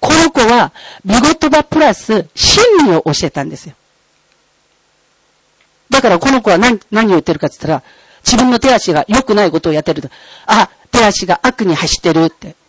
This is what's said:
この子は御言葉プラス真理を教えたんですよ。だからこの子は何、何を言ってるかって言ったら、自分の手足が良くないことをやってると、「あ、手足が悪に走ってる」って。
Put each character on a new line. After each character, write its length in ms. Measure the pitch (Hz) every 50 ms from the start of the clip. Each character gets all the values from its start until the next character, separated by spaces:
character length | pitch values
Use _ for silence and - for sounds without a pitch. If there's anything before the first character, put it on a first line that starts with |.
こ 120 | - - 302
の 180 | 320 330 320
子 100 | - -
は 320 | 240 220 240 240 190 - _ - - - - - _
御 140 | 190 202 247
言 300 | 233 294 330 330 - 302
葉 120 | 262 302 294
プ 160 | - - 311
ラ 140 | 311 277 202
ス 340 | - - - 220 208 - - _
真 520 | - - - - 392 440 494 440 359 285
理 60 | 226 170
を 100 | - -
教 100 | 165 147 - -
え 60 | 151
た 140 | _ 147 139
ん 60 | 156
で 60 | 160
す 100 | 139 -
よ。 80 | 165 143 _ _ _ _ _ _ _ _ _ _ _ _ _ _ _ _ _ _ _ _ _ _ _ _ _ _ _ _ _ _ _ _ _ _ _ _ _ _ _ _ _ _ _
だ 100 | - 269 262
か 60 | 233
ら 100 | 190 170
こ 120 | - 269
の 120 | 262 262 220
子 80 | 220
は 80 | 185 170
何、 220 | 208 247 240 202 _ _
何 160 | - 208 226
を 20 | 214
言 80 | 190 165
っ 40 | -
て 100 | - 165
る 60 | 151
か 100 | - 151
っ 20 |
て 60 | -
言 20 | -
っ 20 |
た 80 | - 135
ら、 140 | 160 131 - _ _ _ _ _ _ _ _
自 120 | - -
分 140 | 220 254 254
の 80 | 247 233
手 140 | - 262 254
足 200 | 214 - - 165
が 120 | 151 -
良 160 | - 208 254 262
く 120 | - 220
な 100 | 202 208
い 60 | 175
こ 100 | 156 165
と 100 | - 170
を 20 | 156
や 80 | 151
っ 20 | 156
て 80 | - 160
る 80 | 147 -
と、 60 | 143 _ - - - - - -
「あ、 240 | - 220 214 202 - _ _ _ _
手 140 | - 240 226
足 220 | 208 196 - 202
が 140 | 180 175 - -
悪 220 | 254 247 - 226
に 100 | 185 165
走 240 | 143 - 151 - -
っ 40 | -
て 100 | 175 160
る」 120 | 160 165
っ 40 | 160
て。 260 | - _ - 175 156 _ _